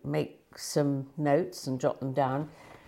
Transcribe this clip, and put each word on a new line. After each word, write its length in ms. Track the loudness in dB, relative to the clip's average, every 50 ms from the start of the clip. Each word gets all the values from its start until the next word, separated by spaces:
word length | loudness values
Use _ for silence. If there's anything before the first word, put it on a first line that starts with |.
| -6
make 360 | -4 -2 -2 -2 -2 -6 -18 _ _ -18
some 520 | -12 -10 -2 0 2 2 2 2 -2 -4 -8 -6 -2
notes 480 | 2 4 4 4 4 0 -6 -8 -4
and 120 | -4 -4 0
jot 220 | 0 -2 -2 0
them 140 | -4 -2 0
down, 340 | 2 2 2 2 0 -2 -4 -10 -18 -20 -20 -20 -20 -20